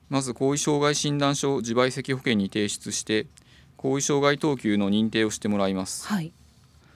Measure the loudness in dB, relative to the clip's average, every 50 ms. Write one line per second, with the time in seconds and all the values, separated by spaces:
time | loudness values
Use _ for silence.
0 | _ -4 -4 -2 -2 -4 -2 0 0 0 0 0 0 0 2 2 2 2 2 0
1 | 0 -2 0 2 2 0 0 0 0 0 0 0 -2 0 2 2 2 2 0 -4
2 | -4 -4 -6 -2 0 2 2 2 2 0 0 0 -2 -2 -4 -6 -8 -6 -6 -6
3 | -2 0 0 0 -2 -4 -12 -20 -20 -20 -20 -20 -20 -20 _ -4 -2 -2 0 0
4 | 0 0 2 2 4 2 2 2 0 -2 -2 0 0 2 2 2 2 2 2 2
5 | 0 2 2 0 0 0 -2 -4 -2 -2 0 0 0 0 0 -2 -4 -6 -8 -10
6 | -6 -4 -4 -4 -4 -6 -10 _ -20 -20 _ -20 -20 _ _ -20 _ -20 -20